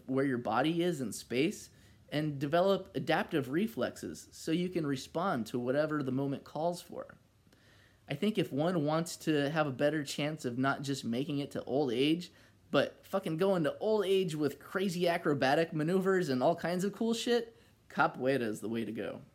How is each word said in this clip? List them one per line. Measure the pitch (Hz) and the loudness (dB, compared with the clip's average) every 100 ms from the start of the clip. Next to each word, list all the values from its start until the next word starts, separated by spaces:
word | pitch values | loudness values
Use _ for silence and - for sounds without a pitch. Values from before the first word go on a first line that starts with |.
| - | -4
where | 135 139 | 0 2
your | 120 | 0
body | 113 113 151 170 | 0 2 2 2
is | 175 151 | 0 0
in | 113 | -6
space | - - 117 170 - - - - - - | -8 -4 0 0 -2 -14 -20 -20 -20 -6
and | 147 156 139 | -4 -2 -2
develop | 147 170 196 190 190 - | 0 2 4 2 -2 -6
adaptive | - 160 214 160 127 | 0 0 0 -2 0
reflexes | 156 220 131 110 - 90 78 - | -2 -2 -2 -4 -4 -10 -10 -16
so | - - | -10 -4
you | 165 175 | -2 -2
can | 180 143 | -2 -2
respond | 135 - 160 190 139 107 | -4 -4 -4 -2 -2 -2
to | 123 | -4
whatever | 123 143 151 151 | 0 0 0 0
the | 131 | -2
moment | 131 139 135 - | -2 -2 -4 -8
calls | 147 170 180 | -4 -4 -4
for. | - - - - _ _ _ _ - - - _ - | -10 -14 -14 -16 _ _ _ _ -20 -20 -20 _ -8
I | |
think | - 208 214 | -2 0 0
if | 143 | -2
one | 135 165 180 147 | 0 2 2 2
wants | 160 170 - | 0 0 -4
to | 160 151 139 | 0 2 2
have | 160 147 | 2 0
a | |
better | 123 147 156 | 2 2 2
chance | 139 - 147 156 123 | -4 -4 -4 -2 -4
of | 120 | 0
not | 139 131 | 0 0
just | 139 135 | -2 -4
making | 117 117 151 143 | -2 -2 -2 -4
it | 143 | -4
to | - | -6
old | - 131 139 | -2 0 2
age, | 113 147 170 - - - _ - | 2 2 2 -4 -18 -20 _ 0
but | 143 - - | 2 2 -4
fucking | - 196 180 160 | -6 -4 -2 0
going | 196 185 | 2 2
to | 180 - | 0 0
old | 208 214 185 | 0 2 4
age | 190 180 151 | 2 2 0
with | 147 - | -2 -2
crazy | - 190 196 175 175 | -6 -2 0 2 2
acrobatic | 175 170 139 131 151 165 | 2 2 2 4 4 2
maneuvers | 151 151 190 185 185 156 | 0 2 2 4 2 2
and | 127 | 4
all | 147 170 | 4 2
kinds | 165 180 | 0 0
of | 196 | -2
cool | 202 226 | 0 0
shit, | 226 240 240 233 - - _ - | 0 2 0 0 -14 -20 _ -8
capoeira | - 160 - 127 135 | 0 2 2 2 2
is | 113 110 | 0 -2
the | 104 | -4
way | 117 104 | -4 -4
to | |
go. | 110 90 - - | -4 -6 -8 -16